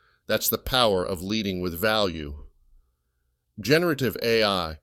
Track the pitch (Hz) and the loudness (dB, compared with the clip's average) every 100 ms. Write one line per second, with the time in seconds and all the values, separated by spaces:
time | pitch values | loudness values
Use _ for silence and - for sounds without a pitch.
0 | _ _ - 107 - 110 - 127 117 92 | _ _ -4 -2 -2 -4 0 2 4 2
1 | 90 92 95 110 101 92 90 85 107 107 | 0 -6 -4 -4 -2 -2 -4 -2 0 2
2 | 101 80 73 71 - _ _ _ _ _ | 0 -2 -10 -12 -18 _ _ _ _ _
3 | _ _ _ _ _ - 101 156 175 131 | _ _ _ _ _ -8 2 2 2 0
4 | 123 - 117 113 107 95 82 78 | 0 0 2 4 4 2 -2 -8